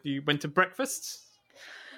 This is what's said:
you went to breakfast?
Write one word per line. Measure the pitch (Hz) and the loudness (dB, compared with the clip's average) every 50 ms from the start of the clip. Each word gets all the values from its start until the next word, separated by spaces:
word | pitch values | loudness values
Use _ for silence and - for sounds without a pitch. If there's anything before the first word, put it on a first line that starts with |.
| - | -2
you | 147 139 139 143 | -2 -2 0 2
went | 147 147 143 | 2 2 2
to | - 151 | 2 2
breakfast? | 143 185 185 185 - - 262 277 - - - - - - - - _ _ _ _ - - - - - - - - - | 4 4 4 4 4 -2 -2 -2 -2 -4 -6 -8 -10 -12 -14 -20 _ _ _ _ -20 -20 -18 -16 -16 -16 -16 -18 -18